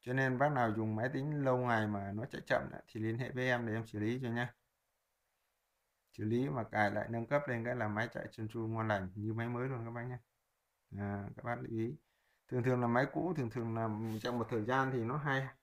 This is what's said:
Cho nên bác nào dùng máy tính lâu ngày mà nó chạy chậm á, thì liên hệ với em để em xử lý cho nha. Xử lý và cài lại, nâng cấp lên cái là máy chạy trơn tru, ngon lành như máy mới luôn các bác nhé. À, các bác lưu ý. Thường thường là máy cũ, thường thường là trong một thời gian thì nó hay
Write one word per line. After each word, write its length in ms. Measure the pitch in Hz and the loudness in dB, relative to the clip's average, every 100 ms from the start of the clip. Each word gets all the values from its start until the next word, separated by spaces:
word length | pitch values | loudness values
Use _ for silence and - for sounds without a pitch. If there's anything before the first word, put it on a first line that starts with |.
| - | 0
Cho 60 | |
nên 260 | 131 135 127 | 2 2 4
bác 140 | 143 | 4
nào 200 | 139 120 107 | 4 4 2
dùng 200 | 110 110 | 0 0
máy 120 | 127 | 0
tính 320 | 135 143 147 | -2 -2 0
lâu 140 | 135 127 | 2 2
ngày 280 | 123 113 107 | 4 4 2
mà 260 | 104 98 | 0 -4
nó 100 | 104 123 | -4 -6
chạy 120 | - - | -8 0
chậm 160 | 123 - | 0 0
á, 80 | - - | -10 -10
thì 80 | 110 | -4
liên 180 | 110 113 | -2 -2
hệ 120 | 123 | -4
với 160 | 127 127 | 0 2
em 200 | 123 117 | 2 2
để 60 | |
em 140 | 110 110 | -2 -2
xử 120 | 107 | -2
lý 220 | 104 123 | 0 0
cho 60 | 123 | 0
nha. 260 | 117 123 - _ _ _ _ _ _ _ _ _ _ _ _ _ _ _ | 0 -2 -6 _ _ _ _ _ _ _ _ _ _ _ _ _ _ _
Xử 120 | - | -6
lý 240 | 107 120 135 | 0 2 2
và 160 | 139 | -2
cài 260 | 107 107 104 | -2 4 4
lại, 160 | 101 104 | 2 -2
nâng 160 | 113 113 | -4 2
cấp 160 | 143 147 | 0 2
lên 160 | 120 | -2
cái 120 | 117 123 | -2 -2
là 120 | 107 | 0
máy 200 | 104 117 | 0 -2
chạy 140 | - - | -4 -10
trơn 180 | - 110 | -8 -6
tru, 180 | 117 110 | -4 -2
ngon 220 | 113 110 | -2 2
lành 200 | 104 92 | 2 0
như 180 | 101 107 | -4 -4
máy 160 | 110 117 | -2 -2
mới 200 | 120 131 | -2 -4
luôn 160 | 127 | -4
các 60 | 113 | -6
bác 120 | 120 | -8
nhé. 160 | 120 123 _ _ _ _ _ _ _ 101 | -8 -10 _ _ _ _ _ _ _ -6
À, 300 | 101 101 101 - | -4 -4 -6 -8
các 80 | |
bác 120 | 120 120 | -6 -4
lưu 120 | 127 | -4
ý. 240 | 113 113 147 _ _ _ _ _ | -2 -2 -4 _ _ _ _ _
Thường 140 | 127 | 0
thường 180 | 120 123 | 2 4
là 60 | 120 | 6
máy 200 | 117 139 | 4 4
cũ, 220 | 156 160 160 | 0 0 0
thường 140 | 120 | -2
thường 240 | 123 113 | -2 -2
là 140 | 113 113 107 113 110 | 0 0 -2 -2 -4
trong 180 | 120 120 | -2 -2
một 80 | 113 | 0
thời 140 | 117 | 0
gian 260 | 107 131 131 | 2 2 2
thì 120 | 131 | 0
nó 120 | 113 147 | 0 -2
hay 300 | 147 135 135 - | 0 0 -2 -10